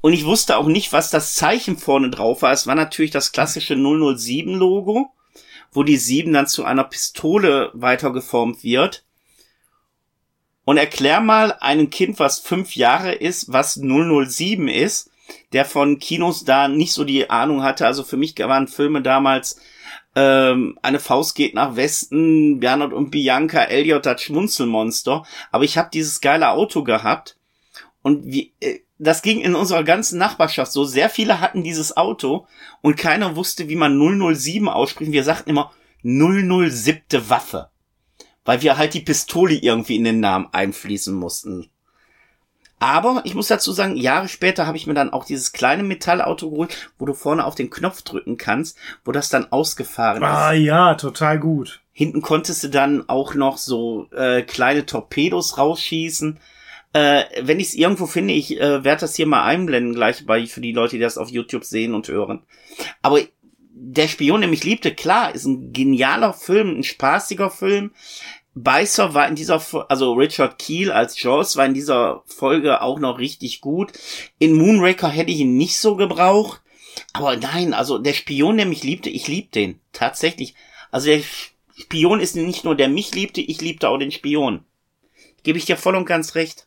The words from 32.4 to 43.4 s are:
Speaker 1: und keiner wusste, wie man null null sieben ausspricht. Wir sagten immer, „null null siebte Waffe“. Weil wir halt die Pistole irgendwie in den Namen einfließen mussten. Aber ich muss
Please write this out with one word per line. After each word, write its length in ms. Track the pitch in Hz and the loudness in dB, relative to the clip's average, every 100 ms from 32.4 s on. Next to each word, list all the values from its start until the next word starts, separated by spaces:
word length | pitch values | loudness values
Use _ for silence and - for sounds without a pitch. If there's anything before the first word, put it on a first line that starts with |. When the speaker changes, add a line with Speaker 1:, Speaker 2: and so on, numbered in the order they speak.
| _ _ - - | _ _ -20 -2
Speaker 1:
und 160 | 147 151 | 0 2
keiner 380 | 170 170 196 156 | 0 0 0 -4
wusste, 340 | 180 - 156 | -6 -6 -6
wie 60 | 156 | 0
man 220 | 151 139 | 2 4
null 180 | 151 196 | 4 4
null 200 | 180 156 | 0 0
sieben 320 | 135 190 208 | -2 -2 0
ausspricht. 420 | - 139 - 156 | 0 -2 -2 -2
Wir 120 | 147 | 0
sagten 280 | 135 160 - | 2 -2 0
immer, 200 | 147 143 _ _ _ | -2 -2 _ _ _
„null 400 | 117 131 160 196 | -2 4 4 4
null 280 | 185 180 175 | 2 2 2
siebte 580 | 120 113 156 _ 139 113 | 0 -2 -2 _ -2 2
Waffe“. 400 | 123 - 87 - _ _ _ _ _ - _ | 0 0 -12 -12 _ _ _ _ _ -20 _
Weil 200 | - 123 | 0 2
wir 140 | 147 139 | 4 2
halt 180 | 156 165 | 2 -2
die 60 | |
Pistole 520 | - 147 - 165 185 151 | -2 -2 -2 2 4 4
irgendwie 420 | 120 113 110 110 | 2 0 0 0
in 60 | 113 | 2
den 140 | 113 | 2
Namen 260 | 104 95 - | 2 0 -2
einfließen 600 | 92 98 - - 101 - | -4 -4 -6 -8 -8 -6
mussten. 560 | 95 87 - 104 92 82 _ _ _ _ _ _ _ _ _ _ _ | -6 -6 -10 -10 -12 -14 _ _ _ _ _ _ _ _ _ _ _
Aber 420 | 123 156 220 254 226 | 2 2 2 0 -2
ich 80 | |
muss 140 | 95 | -6